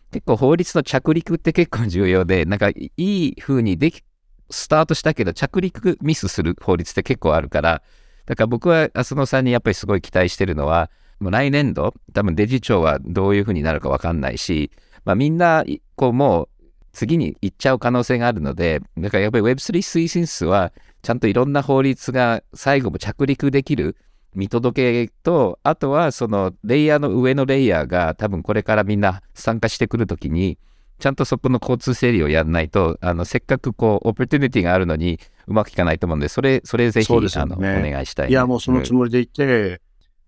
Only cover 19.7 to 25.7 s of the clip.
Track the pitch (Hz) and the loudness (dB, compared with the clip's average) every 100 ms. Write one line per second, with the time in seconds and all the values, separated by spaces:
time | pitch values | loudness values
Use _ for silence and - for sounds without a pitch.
19.7 | 170 - 170 165 175 165 - 82 98 87 | -4 -2 -2 -2 -2 -4 -2 0 2 0
20.7 | - - _ - 120 113 110 135 143 135 | -6 -20 _ -4 0 2 2 2 0 2
21.7 | 135 135 123 - 127 120 117 - - 135 | 2 2 -2 -4 0 0 0 -6 -6 0
22.7 | 139 117 80 107 - 139 139 139 139 135 | 0 0 -4 -6 -2 -2 0 0 0 0
23.7 | 147 76 - _ _ _ 95 95 117 123 | -2 -2 -6 _ _ _ -8 -2 0 0
24.7 | 117 123 120 117 _ - 170 107 - 143 | 2 0 0 -2 _ 0 2 0 0 -2